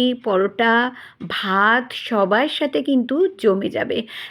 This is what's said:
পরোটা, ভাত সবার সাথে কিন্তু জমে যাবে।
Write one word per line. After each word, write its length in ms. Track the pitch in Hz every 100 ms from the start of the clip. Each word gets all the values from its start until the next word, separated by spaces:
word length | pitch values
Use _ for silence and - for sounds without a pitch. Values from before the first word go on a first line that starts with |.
| 247 247
পরোটা, 500 | 226 190 196 196 233 233 247 254 - - 175
ভাত 580 | - 202 190 208 240 247 -
সবার 480 | - 220 196 208 302
সাথে 300 | - 294 294
কিন্তু 340 | 285 262 240 277 381 381
জমে 300 | 220 190 202
যাবে। 300 | 220 233 190 226 - -